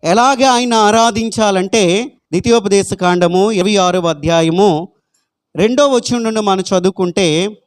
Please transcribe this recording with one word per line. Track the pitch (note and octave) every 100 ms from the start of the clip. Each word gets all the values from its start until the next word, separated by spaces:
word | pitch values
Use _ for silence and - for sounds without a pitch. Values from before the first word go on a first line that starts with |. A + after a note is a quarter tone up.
ఎలాగ | D#3+ G3 B3 C4+
ఆయన | C4+ B3 B3
ఆరాధించాలంటే, | A3+ G#3 A3 A#3 A3 A3+ A3+ G#3+ G3 F#3 A#3 F#3 F#3
ద్వితీయోపదేశ | A#3+ _ _ F3 G#3+ A#3 G3 G3 F#3+
కాండము | F3 F3+ F3+ F3 F3+ G3+
ఇరవై | G#3+ F#3 G#3
ఆరవ | F3+ F3+ E3+
అధ్యాయము | D3+ D3 E3 E3 E3+ G3+ D#3 F3 _ _ _ _ _ _ D#3
రెండో | G#3 B3+ C#4+
వచనం | B3 - A#3+
నుండి | A3+ A3
మనం | G#3 F#3+
చదువుకుంటే | F#3 F#3 F3+ G3 F#3 E3+ F3+ D#3 G3 G#3